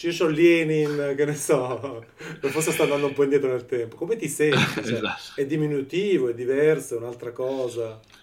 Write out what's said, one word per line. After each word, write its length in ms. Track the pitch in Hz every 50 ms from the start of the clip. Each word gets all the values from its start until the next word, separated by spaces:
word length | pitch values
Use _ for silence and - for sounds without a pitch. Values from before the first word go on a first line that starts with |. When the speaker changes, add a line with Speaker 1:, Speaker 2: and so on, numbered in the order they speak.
Speaker 1:
io 100 | - 170
c'ho 140 | 165 165 185
Lenin, 880 | 160 151 151 170 170 170 165 160 151 156 151 151 147 147 147 143 139 135
che 80 | 139 147
ne 100 | 147 147
so, 680 | - - - 156 131 123 127 127 107 120 139 123 113 113 - _ -
<laughs> 200 | - 165 165 -
forse 320 | 135 139 139 156 160 170
sta 100 | 156 -
andando 240 | 156 139 143 143 147
un 80 | 139 135
po' 80 | 143
indietro 260 | 143 139 143 139 135 131
nel 140 | 127 120 117
tempo. 320 | - 131 120 113 110 -
Come 200 | - 160 170 233
ti 120 | 226 - 160
senti? 560 | - - 151 151 135 - - - - - 107
Cioè, 120 | 110 117 117
Speaker 2:
<laughs> 0 |
Esatto. 220 | 107 - - - - - -
Speaker 1:
è 120 | - 139
diminutivo, 840 | 139 160 156 151 147 147 139 135 135 165 180 202 202 185 151 127 120
è 60 | 113
diverso, 600 | 117 123 123 135 139 151 156 156 131 - - 123
è 40 | 113
un'altra 340 | 117 120 120 117 120 120
cosa? 680 | 117 - 131 131 135 131 127 120 107 120 113 110 110 110 - _ - -